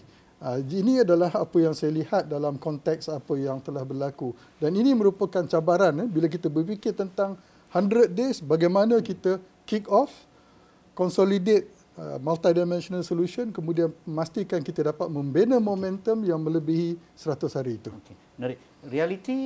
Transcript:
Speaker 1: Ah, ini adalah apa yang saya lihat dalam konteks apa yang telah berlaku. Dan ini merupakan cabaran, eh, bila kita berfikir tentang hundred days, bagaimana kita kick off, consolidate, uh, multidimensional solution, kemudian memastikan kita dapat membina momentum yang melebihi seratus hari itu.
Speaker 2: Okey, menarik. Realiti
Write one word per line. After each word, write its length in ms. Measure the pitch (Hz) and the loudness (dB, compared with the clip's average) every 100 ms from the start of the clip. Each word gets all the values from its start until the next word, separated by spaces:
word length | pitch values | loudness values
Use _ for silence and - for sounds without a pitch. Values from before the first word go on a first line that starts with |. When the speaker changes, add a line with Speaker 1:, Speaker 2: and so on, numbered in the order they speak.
| - - _ - | -10 -20 _ -12
Speaker 1:
Ah, 240 | 143 127 | -6 -6
ini 400 | 135 190 214 262 | -4 -2 2 4
adalah 320 | 185 170 175 | 4 4 4
apa 240 | 196 165 175 | 0 0 2
yang 160 | 160 | 2
saya 160 | 151 151 | 2 -2
lihat 400 | 156 156 - 151 | -2 0 -2 0
dalam 320 | 147 147 139 | -2 -4 -4
konteks 480 | 165 147 160 156 - | -6 -4 -2 -2 -4
apa 240 | 147 - 143 | -8 -4 -4
yang 220 | 135 135 | -2 -6
telah 240 | 135 139 | -8 -8
berlaku. 560 | 135 135 139 - 127 - - - | -6 -6 -6 -6 -8 -10 -16 -4
Dan 160 | 151 190 | -2 2
ini 160 | 262 | 4
merupakan 480 | 247 202 185 196 190 | 4 4 2 -2 -2
cabaran, 560 | 156 165 160 175 185 147 | 0 0 2 4 4 2
eh, 100 | 233 | -2
bila 220 | 160 160 | 0 0
kita 160 | 170 165 | 0 -4
berfikir 480 | 151 165 208 226 | -2 -4 -4 -4
tentang 480 | - 196 196 196 185 - _ _ | -4 -4 -2 -4 -4 -16 _ _
hundred 460 | 175 202 240 214 | 0 2 4 4
days, 240 | 180 262 - | 2 -2 -2
bagaimana 600 | 139 160 175 196 220 233 | 0 2 4 4 4 2
kita 400 | - 185 185 190 - _ - | 0 -2 -2 -2 -4 _ -6
kick 240 | 214 202 | -4 2
off, 240 | 202 143 - - _ _ _ _ _ _ | 2 2 -2 -20 _ _ _ _ _ _
consolidate, 760 | - 180 180 196 196 185 208 - - _ - | -2 0 4 4 4 4 2 2 -10 _ -16
uh, 200 | 151 143 | -10 -6
multidimensional 840 | 139 165 180 170 175 175 - 180 | -4 0 2 2 2 -2 -4 -6
solution, 480 | 170 170 180 240 240 | -2 -2 -2 -4 -8
kemudian 400 | 190 160 170 165 160 - | -6 -4 0 0 -2 -8
memastikan 560 | 156 160 220 190 175 | -6 -4 -4 -4 -4
kita 320 | 143 170 151 | -4 -4 -4
dapat 160 | 151 170 | -2 -4
membina 480 | 147 143 143 226 254 | -4 -2 2 4 4
momentum 640 | 208 196 190 196 220 220 | 2 -2 -4 -4 -2 -2
yang 160 | 202 160 | 0 -2
melebihi 580 | 156 165 151 165 170 170 - | 0 -2 0 -2 -2 -4 -10
seratus 400 | - 156 139 160 | -12 -6 -4 -4
hari 220 | 143 127 110 | -4 -6 -6
itu. 140 | 113 | -10
Speaker 2:
Okey, 240 | 107 - 98 _ - | -16 -18 -20 _ -8
menarik. 200 | 127 123 - _ | -8 -8 -16 _
Realiti 540 | 139 135 170 190 220 262 | -8 -2 -2 -4 -6 -4